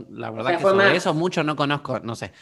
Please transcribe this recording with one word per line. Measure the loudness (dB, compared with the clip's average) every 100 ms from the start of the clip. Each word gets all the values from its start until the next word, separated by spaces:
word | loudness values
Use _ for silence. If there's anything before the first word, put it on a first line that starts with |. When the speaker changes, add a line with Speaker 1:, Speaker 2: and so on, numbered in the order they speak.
| -8
Speaker 1:
la | -10 -10
Speaker 2:
O |
Speaker 1:
verdad | -4 -2
Speaker 2:
sea, | 2
Speaker 1:
que |
Speaker 2:
fue | 4
Speaker 1:
sobre | 6 4
Speaker 2:
más. | 4
Speaker 1:
eso | 2
mucho | 0 0 0
no | -2
conozco, | 0 0 -2 -4 -6
no | -6 -8
sé. | -10 -14